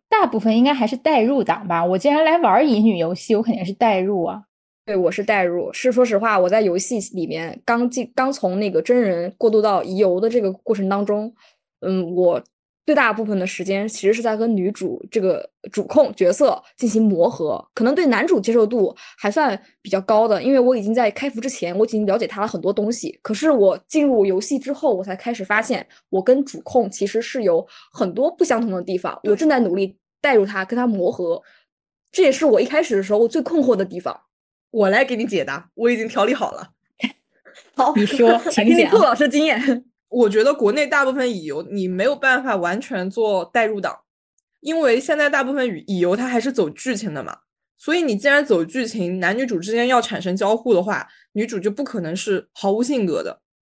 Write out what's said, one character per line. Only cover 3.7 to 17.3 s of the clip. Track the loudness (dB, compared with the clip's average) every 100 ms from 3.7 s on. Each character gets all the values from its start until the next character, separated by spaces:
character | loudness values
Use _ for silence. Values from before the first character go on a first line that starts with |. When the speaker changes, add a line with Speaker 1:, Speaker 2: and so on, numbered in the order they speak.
Speaker 1:
代 | -2 0 2
入 | 0 -2
啊。 | -4 -6 -14 _ _ _ -6
Speaker 2:
对， | 0
我 | 0
是 | 0
代 | -2 0
入。 | 0 -2 -6
是， | -4 0
说 | 2 2
实 | 2
话， | 2 2
我 | 2
在 | 2
游 | 2 0
戏 | -2 -4 -6 -6
里 | -6
面 | -6 -8 -8 -2
刚 | 0 0
进， | -4 -6 -2
刚 | -2
从 | -2 -4 -2
那 | -2
个 | 0
真 | 2 2
人 | 2 -2 -6 -2
过 | 2
渡 | 2
到 | 2 0
乙 | 0 0
游 | 2 2
的 | 0
这 | 0
个 | -2
过 | -4 -4 -2
程 | -2
当 | -2
中， | -2 -4 -6 -12 _ _ _ _
嗯， | -4 -2 -2
我 | 2 2 2 -4 _ _ _ 0
最 | 2
大 | 2
部 | 0
分 | -2 -2
的 | -4
时 | -6
间 | -4 -4 -4
其 | -2 0
实 |
是 | 2
在 | 0 -2
跟 | 0 0
女 | -2
主 | -4 -6 -8 -6
这 | -2
个 | 0 -2 -6 _ -10
主 | -8 0
控 | 2 2 2
角 | 0
色 | 4 2 0 -6 -6
进 | -2
行 | 2
磨 | 2 4
合， | 2